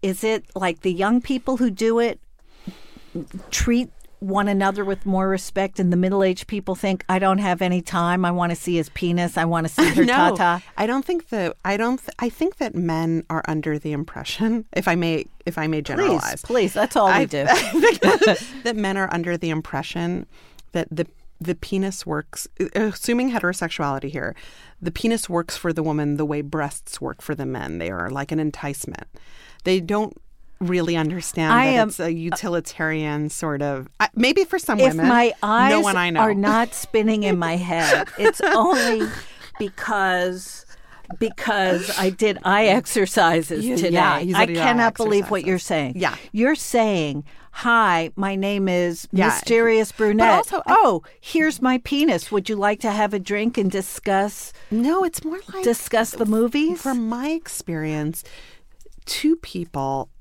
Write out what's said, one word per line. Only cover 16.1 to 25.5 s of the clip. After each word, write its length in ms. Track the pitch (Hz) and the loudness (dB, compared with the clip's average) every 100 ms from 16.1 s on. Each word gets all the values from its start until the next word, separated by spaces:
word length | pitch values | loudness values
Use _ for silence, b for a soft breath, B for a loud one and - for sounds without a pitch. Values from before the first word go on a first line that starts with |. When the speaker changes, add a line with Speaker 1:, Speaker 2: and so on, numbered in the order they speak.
| 170 - - | 0 -2 -6
Speaker 1:
please, 320 | - 247 196 | -2 0 0
that's 220 | - 202 294 | 0 0 4
all 120 | 202 | 4
we 40 | |
Speaker 2:
I, 120 | 185 - | 4 2
Speaker 1:
do. 200 | 143 143 | 0 2
Speaker 2:
<laughs> 20 | |
I 60 | 349 | 2
think 440 | - - 453 339 | 2 4 4 4
that, 440 | - 415 359 190 - - | 4 6 4 4 -2 -8
that 120 | 233 220 | -4 -2
men 180 | 202 196 | -2 0
are 180 | 190 | -2
under 220 | 170 170 175 | -2 -2 -2
the 140 | 170 | -2
impression 760 | 156 156 139 156 170 170 180 - b b b - | -2 -4 -8 -6 -4 -4 -4 -8 b b b -8
that 160 | 175 - | -6 -4
the, 160 | 160 - - - - | -4 -6 -6 -20 -12
the 140 | 165 175 | -6 -6
penis 500 | - 196 190 190 - | -4 -2 -2 -6 -6
works, 420 | 151 - - - - - - | -6 -6 -12 -14 -6 -4 0
assuming 560 | 214 190 - 240 254 | -2 -2 -2 0 0
heterosexuality 800 | 233 180 180 170 - 147 135 139 | 0 -2 -2 -6 -4 -4 -4 -6
here, 260 | 147 - - B B B B | -6 -8 -10 B B B B
the 100 | 175 | -8
penis 360 | 165 226 233 - | -2 -2 -2 -2
works 300 | 170 170 | -4 -4